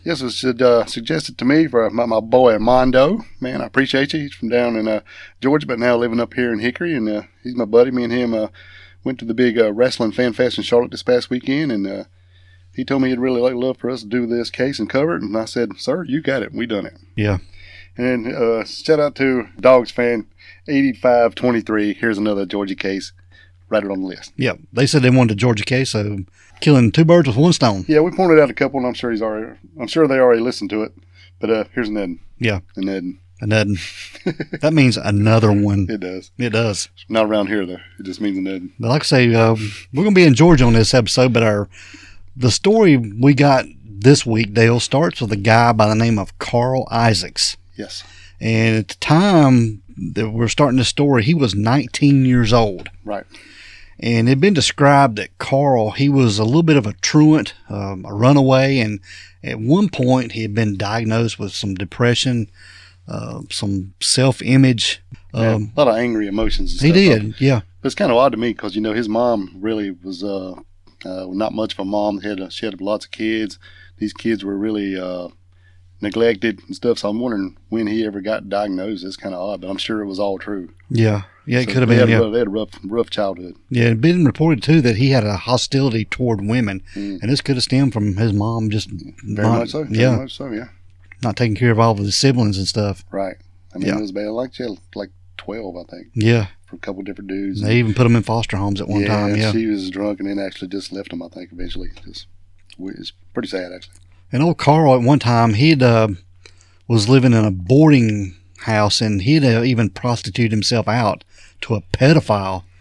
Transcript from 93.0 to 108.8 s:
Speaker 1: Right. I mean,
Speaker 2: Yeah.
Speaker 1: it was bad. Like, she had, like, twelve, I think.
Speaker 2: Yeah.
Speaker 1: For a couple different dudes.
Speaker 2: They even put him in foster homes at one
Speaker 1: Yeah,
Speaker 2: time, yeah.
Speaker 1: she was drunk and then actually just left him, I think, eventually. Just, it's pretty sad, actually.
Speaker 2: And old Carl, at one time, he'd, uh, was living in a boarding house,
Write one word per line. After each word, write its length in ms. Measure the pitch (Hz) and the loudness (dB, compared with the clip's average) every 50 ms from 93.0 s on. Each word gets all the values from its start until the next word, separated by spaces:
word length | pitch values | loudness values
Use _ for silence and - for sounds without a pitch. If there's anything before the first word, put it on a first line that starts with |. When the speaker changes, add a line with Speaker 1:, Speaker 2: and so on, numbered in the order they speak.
| - - | -12 -12
Speaker 1:
Right. 260 | - 98 98 92 92 - _ - _ _ _ - - | -8 -8 -8 -8 -8 -14 _ -20 _ _ _ -20 -12
I 40 | - | -8
mean, 100 | 95 - | -6 -4
Speaker 2:
Yeah. 80 | - | -4
Speaker 1:
it 60 | 107 107 | -4 -6
was 100 | 101 92 | -8 -8
bad. 160 | 98 104 107 | -8 -8 -8
Like, 260 | 110 117 127 131 - | -6 -8 -8 -8 -10
she 80 | - 127 | -10 -10
had, 80 | 120 101 87 - - - | -10 -10 -12 -16 -16 -14
like, 160 | 104 101 95 - - - - - - | -12 -12 -12 -14 -20 -20 -20 -20 -18
twelve, 360 | - - 101 113 110 95 87 | -14 -12 -12 -10 -12 -12 -14
I 80 | 90 87 - | -14 -16 -16
think. 180 | - 90 92 - _ | -20 -20 -20 -12 _
Speaker 2:
Yeah. 340 | 117 107 113 117 117 104 92 - - - | 0 2 2 2 2 0 -4 -10 -18 -20
Speaker 1:
For 100 | _ - | _ -20
a 40 | 87 | -16
couple 220 | - - 98 92 98 | -12 -12 -10 -10 -10
different 260 | 98 95 - 104 95 | -12 -12 -14 -10 -8
dudes. 320 | 95 98 98 98 95 101 104 | -8 -6 -6 -6 -6 -4 -2
Speaker 2:
They 160 | 107 113 123 | 0 0 0
even 160 | 120 110 104 | 0 0 0
put 100 | - 127 | 2 2
him 80 | 117 117 | 4 4
in 80 | 117 104 | 2 2
foster 360 | - 110 117 113 - - 98 | 0 -4 -4 -4 -4 -4 -4
homes 220 | 101 101 101 98 101 | -4 -4 -4 -6 -6
at 40 | - | -4
one 120 | 101 101 | -2 -2
Speaker 1:
Yeah, 60 | 101 101 | 0 0
Speaker 2:
time, 280 | 104 104 104 101 104 | 0 -2 -2 -2 -2
yeah. 140 | 107 110 107 104 | 0 0 0 0
Speaker 1:
she 140 | 110 113 | -2 -2
was 220 | 110 107 101 95 92 | -2 -4 -4 -6 -8
drunk 300 | 92 95 104 104 101 95 | -8 -6 -6 -6 -6 -6
and 80 | 101 98 | -6 -6
then 100 | 101 101 | -6 -6
actually 300 | 98 95 - - - 92 | -8 -8 -10 -12 -14 -10
just 240 | 95 98 92 - 95 | -10 -10 -10 -10 -12
left 180 | 98 98 - - | -12 -12 -12 -12
him, 100 | 87 85 | -12 -14
I 60 | 85 | -14
think, 200 | - 90 90 87 | -16 -18 -20 -18
eventually. 380 | 90 87 87 87 - - 90 - - - - | -12 -10 -10 -8 -8 -8 -10 -10 -12 -12 -18
Just, 200 | - 85 - - - - - - _ - _ _ _ - - | -20 -20 -20 -20 -20 -20 -20 -20 _ -20 _ _ _ -20 -16
it's 340 | 92 95 98 - - - - _ - - - | -14 -14 -14 -14 -16 -18 -18 _ -20 -12 -10
pretty 160 | 123 117 - | -10 -8 -6
sad, 240 | - 95 90 87 90 | -8 -8 -8 -8 -14
actually. 220 | 92 - - _ - - _ _ _ _ - | -18 -20 -20 _ -20 -20 _ _ _ _ -6
Speaker 2:
And 120 | - 123 147 | -2 0 0
old 160 | 175 160 - | 0 0 0
Carl, 340 | - 139 147 160 160 143 131 | 2 2 4 4 6 6 4
at 60 | 127 | 4
one 180 | 120 120 147 139 | 4 4 2 2
time, 360 | - 117 120 117 117 117 107 | 2 2 2 4 2 2 2
he'd, 280 | 107 131 160 160 139 127 | 2 4 4 4 4 4
uh, 260 | 123 117 113 110 107 98 87 - _ - - - - - - - _ _ _ _ | 4 4 4 2 2 -2 -8 -12 _ -20 -20 -20 -20 -20 -20 -20 _ _ _ _
was 220 | - 117 113 101 110 | 0 0 0 4 4
living 240 | 131 135 123 131 120 | 4 6 6 6 4
in 140 | 113 107 | 4 4
a 40 | 107 | 2
boarding 840 | 95 92 90 87 127 139 156 160 147 131 117 110 107 104 98 92 87 - _ _ _ _ | -2 -4 0 2 4 6 6 6 6 6 4 2 0 -2 -6 -8 -12 -18 _ _ _ _
house, 420 | - - 110 107 | -6 -2 0 2